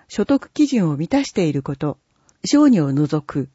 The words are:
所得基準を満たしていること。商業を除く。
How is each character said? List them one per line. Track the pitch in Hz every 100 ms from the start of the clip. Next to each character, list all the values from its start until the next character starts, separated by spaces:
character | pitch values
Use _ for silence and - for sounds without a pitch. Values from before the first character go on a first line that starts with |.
| _
所 | -
得 | 202 277 -
基 | - 285
準 | 247 170
を | 143
満 | 165
た | 277
し | 277
て | - 165
い |
る | 139
こ | 135
と。 | 143 147 - _ _ _ _
商 | - 285 294
業 | 214 143
を |
除 | 139 147 156 -
く。 | 147 131